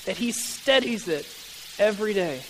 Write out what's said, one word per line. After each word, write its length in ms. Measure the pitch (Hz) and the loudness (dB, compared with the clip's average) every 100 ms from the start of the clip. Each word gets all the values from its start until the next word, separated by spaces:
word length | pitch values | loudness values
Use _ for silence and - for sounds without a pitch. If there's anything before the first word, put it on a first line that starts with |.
That 140 | - 190 | -4 -2
he 140 | 240 | -2
studies 760 | - - - - 269 240 226 175 | -2 -6 -2 4 4 4 -2 -2
it 180 | 151 - - - - - - | -2 -4 -14 -14 -14 -14 2
every 340 | 214 202 214 | 4 4 0
day. 300 | 202 170 131 | 2 2 -2